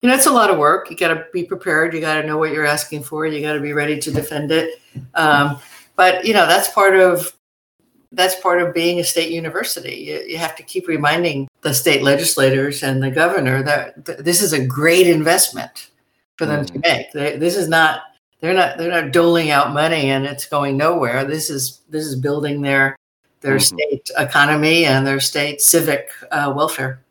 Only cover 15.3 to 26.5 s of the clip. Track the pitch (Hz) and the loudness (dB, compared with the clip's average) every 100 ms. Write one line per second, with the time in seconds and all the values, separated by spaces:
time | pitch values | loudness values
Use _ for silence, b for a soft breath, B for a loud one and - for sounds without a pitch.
15.3 | 185 - - - - - _ _ _ _ | 2 0 -4 -12 -14 -20 _ _ _ _
16.3 | - 156 147 135 135 170 147 - 151 147 | -6 -4 -2 -4 -2 0 0 -4 -6 -4
17.3 | 139 165 196 165 165 160 - - _ _ | -2 -2 0 0 4 2 0 -10 _ _
18.3 | _ 165 185 160 139 170 175 147 156 170 | _ -2 0 0 0 -2 -2 0 2 4
19.3 | 170 160 143 147 143 156 165 139 135 139 | 4 2 2 2 0 0 0 0 0 -2
20.3 | 135 - 147 143 135 151 175 123 123 135 | -8 -6 -2 -2 0 0 0 0 -2 -2
21.3 | 156 156 139 127 - _ 156 156 131 139 | -4 -6 -6 -8 -10 _ -8 -6 -4 -2
22.3 | 143 147 143 139 135 135 135 _ _ _ | -2 -2 -4 0 0 0 -2 _ _ _
23.3 | _ 143 135 131 - 147 139 - - 135 | _ -2 0 0 -2 -4 -4 -6 -6 -2
24.3 | 143 143 151 156 165 160 135 135 135 135 | 2 2 2 2 4 4 2 2 0 -2
25.3 | 151 147 143 - 165 151 139 - - - | -2 -4 -2 2 2 2 -2 -4 -18 -6
26.3 | 156 143 | -2 -2